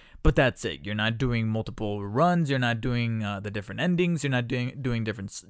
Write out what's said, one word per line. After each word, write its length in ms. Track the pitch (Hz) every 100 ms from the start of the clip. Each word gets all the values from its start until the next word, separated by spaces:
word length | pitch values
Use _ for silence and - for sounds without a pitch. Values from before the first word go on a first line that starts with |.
| - -
But 140 | 156 151
that's 280 | 127 -
it. 200 | 104 71
You're 100 | 101
not 240 | 107 110 113
doing 300 | 127 117 110
multiple 580 | 110 - - 107 104 101
runs. 420 | 117 175 175 143
You're 120 | 135
not 200 | 120 117
doing, 440 | 127 120 117 113
uh, 160 | 104 101
the 100 | 104
different 300 | 104 - -
endings. 420 | 175 175 175 165
You're 80 | 139
not 160 | 123 120
doing, 320 | 127 123 139
doing 220 | 127 117
different 280 | 110 104 98
s-, 140 | -